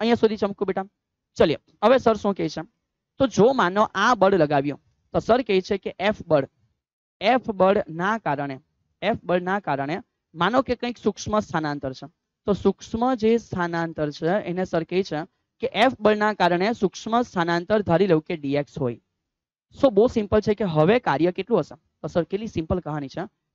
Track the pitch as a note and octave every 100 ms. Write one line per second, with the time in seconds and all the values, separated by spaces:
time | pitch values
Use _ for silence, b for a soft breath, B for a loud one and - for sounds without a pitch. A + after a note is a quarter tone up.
0 | A3 A#3 A3 G3 G3+ G3 G3 F#3+ G3 _
1 | _ _ _ - G3 C#3 _ - G#3+ C4
2 | A#3 G#3+ G3+ F#3+ E3 D#3+ D#3+ _ _ _
3 | _ - C4+ - A3+ C4 F3+ G3 A3 F#3+
4 | A3 A#3 G3 F#3+ D3 C#3+ C#3+ C3+ _ _
5 | _ E3+ - A#3+ B3 F#3+ F3+ G3+ G#3 -
6 | F#3+ G#3 E3+ D#3 C3+ _ _ _ _ _
7 | _ - F#3+ B3+ - F#3+ F#3 G#3 - D#3+
8 | F#3 A3 E3 C#3 C#3+ C3+ _ _ _ -
9 | F3+ A3+ F3 F3+ F3+ G3+ F3 C#3 C#3 F#3
10 | - _ _ D#3 F3 B3+ C4 A#3+ A#3+ A#3
11 | A3 - - G#3+ G#3 E3 D3+ C#3+ C3+ C3
12 | C#3 _ _ _ - F#3+ G3 - - A3+
13 | B3 B3+ A3 A3+ - F#3+ F3 E3+ E3 D#3
14 | D3+ C#3+ E3 G3+ - F3 F#3 E3+ E3 F3+
15 | G3 D3+ E3 _ _ - - F#3 B3+ A#3
16 | G#3+ G#3+ G#3+ G#3 F3 F3 G3 A#3+ F#3 -
17 | A3 A#3 B3 F#3 E3+ E3+ F3 G#3+ G3 E3
18 | G3 D#3+ - E3+ C#3+ C#3+ C#3+ - B2+ A2+
19 | _ _ _ _ _ _ _ - C4+ G3+
20 | B3 A#3 G3+ G#3+ G#3+ G#3 G3+ D#3 D#3+ A#3+
21 | - C#3 F3 F#3 - G#3+ D3 - _ _
22 | D#3 F3+ D#3+ G3 A3 F3+ D#3+ F#3 D#3 D3+
23 | C3+ - G3+ _ _